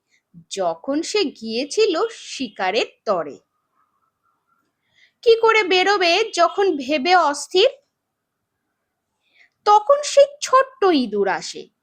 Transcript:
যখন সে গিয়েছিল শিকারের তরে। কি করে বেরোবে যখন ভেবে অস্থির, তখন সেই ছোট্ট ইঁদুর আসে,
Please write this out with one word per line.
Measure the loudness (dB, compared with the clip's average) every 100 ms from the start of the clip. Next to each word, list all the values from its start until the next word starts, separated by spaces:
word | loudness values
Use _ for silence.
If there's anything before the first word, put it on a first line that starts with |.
| _ _ _ -20 -14
যখন | -6 -6 -6 -6 -6
সে | -4 -4
গিয়েছিল | -4 -6 -10 -8 -4 0 0 0 -4
শিকারের | -8 -16 -12 -10 -6 -4 -2 -4 _
তরে। | -4 -4 -6 -12 _ _ _ _ _ _ _ _ _ _ _ _ _ _ _ _ _ _
কি | 2 4
করে | 4 2
বেরোবে | 2 2 2 2 2 0 -2
যখন | 0 0 0 -2 -2
ভেবে | -4 -4 2 2
অস্থির, | 2 -2 -4 0 0 0 _ _ _ _ _ _ _ _ _ _ _ _ _ _ _ _ _ _
তখন | 2 4 4 0
সেই | 2 4 4 2
ছোট্ট | 0 2 2 0 0
ইঁদুর | 0 0 -2 -2
আসে, | -4 -8 -16 -18 _